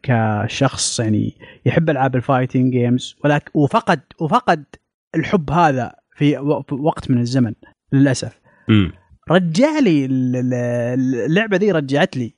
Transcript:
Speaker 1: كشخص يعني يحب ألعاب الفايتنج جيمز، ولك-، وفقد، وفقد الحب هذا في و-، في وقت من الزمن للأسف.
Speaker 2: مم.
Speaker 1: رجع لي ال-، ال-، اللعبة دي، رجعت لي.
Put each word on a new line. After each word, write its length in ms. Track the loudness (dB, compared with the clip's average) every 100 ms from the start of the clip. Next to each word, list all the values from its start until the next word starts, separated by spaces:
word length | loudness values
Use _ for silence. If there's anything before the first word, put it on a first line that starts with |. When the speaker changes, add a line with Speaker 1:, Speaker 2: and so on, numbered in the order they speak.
Speaker 1:
كشخص 960 | 0 0 0 -2 -4 -2 -2 -2 -6 -4
يعني 340 | -2 0 -2 -8 -20 -4 0
يحب 240 | 0 0
ألعاب 260 | 0 0 -2
الفايتنج 560 | 0 -2 0 0 0
جيمز، 420 | 2 0 0 -4 _ 0
ولك-، 240 | 0 -2
وفقد، 460 | 0 0 0 0 -4 _ -8
وفقد 440 | -2 0 0 -2 -4 -20 _ _ _ -4
الحب 360 | 0 -2 0
هذا 420 | 2 2 0 -6 -10 _ 0
في 200 | 0 0
و-، 240 | -2 -4
في 140 | -4 -4
وقت 360 | -4 -4 -2
من 60 | 0
الزمن 340 | 0 0 0 -2 -18 _ _
للأسف. 460 | 2 2 0 -6 _ _ _ 0
Speaker 2:
مم. 240 | 2 2 -6 _ _ 0
Speaker 1:
رجع 480 | 2 2 2 2 2
لي 260 | 2 2 0
ال-، 300 | 0 0 0
ال-، 180 | -2 -2 -2 -2 -2 -2 -2 -2 0
اللعبة 320 | 0 2 2
دي، 140 | 2
رجعت 460 | 0 0 -2 -2 -6
لي. 160 | -8